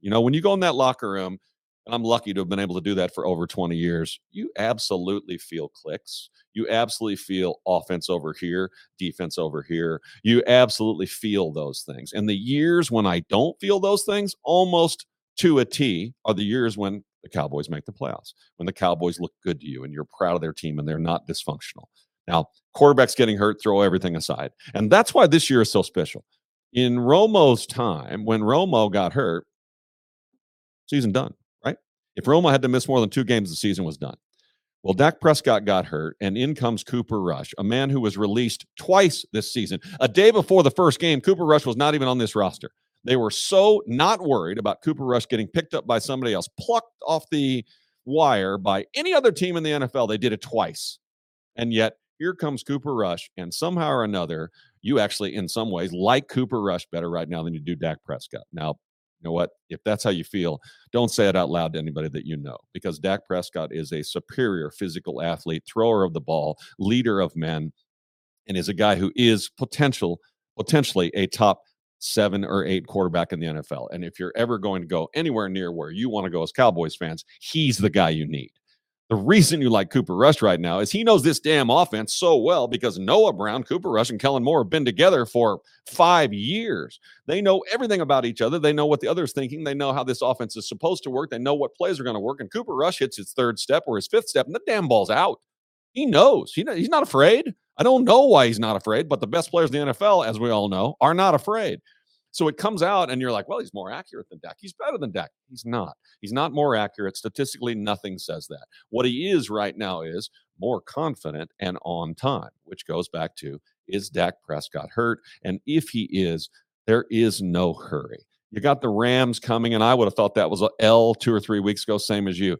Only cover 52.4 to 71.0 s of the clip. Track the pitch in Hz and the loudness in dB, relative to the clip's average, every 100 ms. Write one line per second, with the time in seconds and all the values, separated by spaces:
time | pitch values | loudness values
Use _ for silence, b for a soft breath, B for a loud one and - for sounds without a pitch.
52.4 | 156 139 - 139 147 127 98 85 - - | -6 -6 -6 -6 -4 -2 -2 -4 -8 -14
53.4 | 87 - 165 180 151 135 110 101 85 80 | -12 -6 -4 -2 -2 -2 -2 -4 -4 -6
54.4 | 82 b b b 101 135 101 - 101 - | -10 b b b -2 0 0 -2 -6 -6
55.4 | 90 - 113 90 90 87 98 131 135 - | -6 -6 -4 -4 -4 -2 2 2 0 -4
56.4 | 127 120 101 87 - 85 85 85 80 85 | -2 -2 -2 -4 -6 -8 -6 -6 -6 -6
57.4 | 82 80 76 82 80 76 - 65 - 55 | -6 -8 -8 -6 -4 -6 -10 -12 -12 -18
58.4 | 50 82 78 73 _ _ _ _ 82 85 | -16 -10 -8 -8 _ _ _ _ -6 -4
59.4 | 87 - _ 80 - 104 113 92 82 101 | -4 -6 _ -8 -4 -2 -2 -4 -4 -4
60.4 | 82 73 b b b 120 120 - 101 92 | -4 -6 b b b -2 -2 2 2 2
61.4 | 80 85 82 80 78 73 78 71 73 78 | 0 -2 -4 -6 -8 -8 -8 -8 -10 -10
62.4 | 71 60 _ 90 98 73 95 98 - 92 | -10 -16 _ -12 -10 -6 -4 -4 -4 -6
63.4 | 87 - 80 80 76 80 73 - - - | -6 -8 -8 -8 -8 -8 -8 -10 -10 -4
64.4 | 123 92 76 - 95 82 - 65 85 80 | -2 -2 -6 -8 -8 -8 -10 -8 -6 -6
65.4 | - 78 - - 113 110 95 80 69 80 | -6 -8 -6 0 2 2 0 -2 -4 -2
66.4 | 76 78 B B 95 120 113 101 87 82 | -2 -6 B B 0 0 2 0 -2 -4
67.4 | 78 80 78 - _ _ _ _ _ _ | -6 -6 -8 -12 _ _ _ _ _ _
68.4 | - 92 87 95 107 95 95 - 120 110 | -8 -6 -4 0 2 2 0 2 4 4
69.4 | - - 131 - 147 - 92 85 _ _ | 0 -8 -10 0 0 0 -4 -6 _ _
70.4 | _ - 107 156 135 98 | _ -10 0 2 2 0